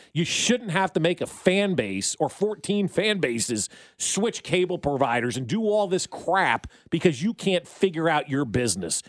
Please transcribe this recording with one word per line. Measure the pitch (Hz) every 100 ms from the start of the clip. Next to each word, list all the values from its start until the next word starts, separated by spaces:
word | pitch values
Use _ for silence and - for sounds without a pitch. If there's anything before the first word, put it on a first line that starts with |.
| -
You | 151 165
shouldn't | - - 247 220
have | 170 190
to | 180
make | 160 -
a | 120
fan | - 185 196 202
base | 151 104 95 - -
or | 151
fourteen | - 208 208 - 202 190
fan | - 214 202
bases | 135 117 - 107 - - - -
switch | - 196 226 -
cable | - 180 180 180
providers | 143 131 131 120 120 120
and | 117
do | 214
all | 214 214 196
this | 202 -
crap | - - 190 147 117 - - -
because | 165 185 123
you | 202
can't | - 196 180 -
figure | - 196 160 165
out | 151 143
your | 139 123
business. | 123 120 90 85 -